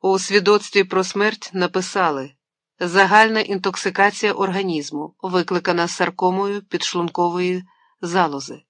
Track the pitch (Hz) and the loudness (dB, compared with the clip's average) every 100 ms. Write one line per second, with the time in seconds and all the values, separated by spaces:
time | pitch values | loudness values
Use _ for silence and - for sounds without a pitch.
0 | 190 190 185 202 196 208 202 202 190 185 | 2 0 2 2 4 2 2 0 2 0
1 | 185 202 208 214 - 190 180 185 180 202 | -2 0 -2 -2 -8 -2 -2 -2 -4 0
2 | 175 143 135 _ _ _ _ _ 180 180 | 0 0 -6 _ _ _ _ _ 0 4
3 | 190 208 220 220 - 196 185 185 196 185 | 6 6 6 2 -2 -2 -4 -4 -4 2
4 | 202 202 214 - 190 185 190 160 143 151 | 2 2 -2 0 -2 -2 -2 -4 -4 -8
5 | 156 _ 185 180 170 180 185 170 170 - | -10 _ -2 -2 0 -2 0 0 0 -2
6 | 175 180 185 190 202 202 202 170 - 180 | -4 0 0 0 -2 -6 -6 -6 -4 -4
7 | 170 170 175 175 180 180 185 _ _ _ | -4 0 -2 0 -2 -4 -8 _ _ _
8 | 175 180 165 139 135 123 _ | -4 0 0 -2 -10 -16 _